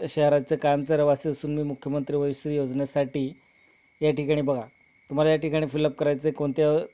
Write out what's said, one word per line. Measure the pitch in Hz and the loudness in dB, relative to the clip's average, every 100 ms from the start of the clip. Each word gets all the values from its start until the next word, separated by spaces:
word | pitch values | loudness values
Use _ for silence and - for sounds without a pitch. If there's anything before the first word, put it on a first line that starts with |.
| 143 | -6
शहराचं | 156 147 143 131 151 | 0 4 4 2 0
कायमचं | 147 143 139 | 2 0 2
रहिवासी | 156 147 139 160 | 2 4 2 0
असून | 147 151 | -4 -4
मी | 151 | -4
मुख्यमंत्री | 147 139 - 143 139 143 | -4 -6 -4 -4 -2 -2
वयश्री | 143 135 156 147 | -2 -4 -4 -2
योजनेसाठी | 135 131 139 147 139 143 135 165 _ _ _ _ _ - | -2 -2 -2 -2 -2 -2 -4 -8 _ _ _ _ _ -2
या | 151 | 0
ठिकाणी | 143 143 151 | 0 0 0
बघा, | 143 131 113 _ _ _ - | 0 -2 -4 _ _ _ -6
तुम्हाला | 139 156 | 0 2
या | 156 | 2
ठिकाणी | 156 156 156 | 0 -2 -2
फिलअप | 139 151 | 0 -2
करायचं | 135 147 143 | 0 0 0
आहे | 151 | -2
कोणत्या, | 151 147 131 151 151 175 | -2 -2 2 2 2 0